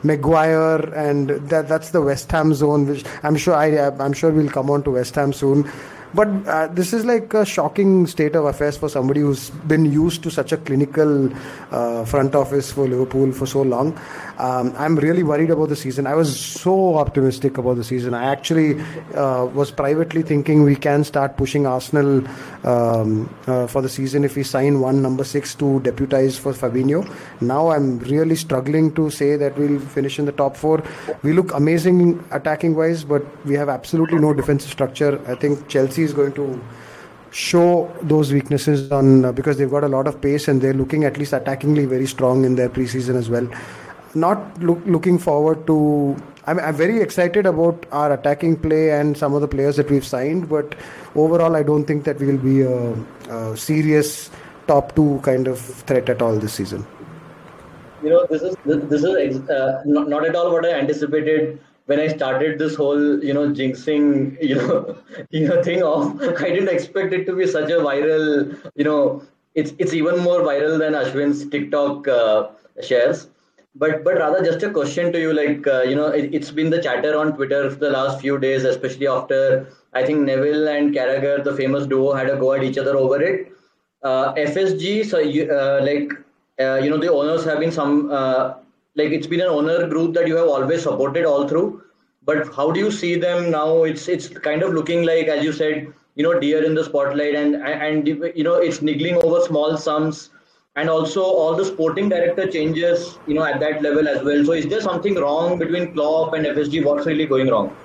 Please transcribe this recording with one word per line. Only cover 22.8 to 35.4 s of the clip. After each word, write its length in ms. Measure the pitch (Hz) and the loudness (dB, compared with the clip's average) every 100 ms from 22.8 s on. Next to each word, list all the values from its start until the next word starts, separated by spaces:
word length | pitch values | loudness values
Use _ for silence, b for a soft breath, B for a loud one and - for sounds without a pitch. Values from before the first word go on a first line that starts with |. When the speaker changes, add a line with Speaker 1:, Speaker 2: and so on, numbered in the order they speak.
| 117 117 110 107 117 - - | 2 2 2 0 -4 -8 -2
Speaker 1:
uh, 180 | 127 123 | -2 0
for 160 | 139 | -2
the 80 | 131 | -4
season 340 | 131 135 143 | -4 -2 0
if 120 | 143 139 | 0 -2
we 80 | |
sign 380 | 135 135 139 139 | -4 0 2 2
one 200 | 131 135 | 2 2
number 220 | 131 131 | 2 -2
six 320 | 131 143 - - | -2 -4 -6 -2
to 240 | 147 135 | 0 2
deputize 580 | 123 113 135 135 135 131 | 0 -2 0 2 2 0
for 160 | 143 | -6
Fabinho. 580 | 135 127 123 131 156 196 B B B | -4 -2 0 0 0 -4 B B B
Now 300 | 120 135 165 | -2 2 2
I'm 260 | 151 135 120 | 2 0 -2
really 360 | 120 143 160 160 | -2 0 2 0
struggling 580 | - 139 131 156 160 | 0 -2 0 2 2
to 160 | 156 156 | 2 -2
say 260 | 143 143 147 | 0 0 2
that 220 | 143 139 | 0 0
we'll 220 | 147 143 | 0 0
finish 400 | 135 - 139 135 | -2 -4 -2 -2
in 60 | 147 | -4
the 60 | |
top 240 | 139 139 135 | 0 -2 0
four. 280 | 151 156 156 B B B | 0 0 -2 B B B
We 100 | 143 | 0
look 200 | 165 185 | 2 2
amazing 680 | 143 147 165 170 180 175 170 - | 0 2 2 4 6 4 2 -4
attacking 440 | 143 156 156 170 156 | -6 -4 0 0 2
wise, 280 | 160 165 | 2 0
but 200 | 143 143 143 - 143 | 0 -2 -2 -10 -2
we 100 | 143 | -2
have 120 | 143 | 0
absolutely 520 | 131 - 165 160 165 | -4 -2 0 2 4
no 140 | 151 | 4
defensive 380 | 143 131 143 - | 2 0 -2 -2
structure. 480 | - 135 - 147 139 113 | -4 -4 0 0 0 -6
I 80 | |
think 320 | 123 | -4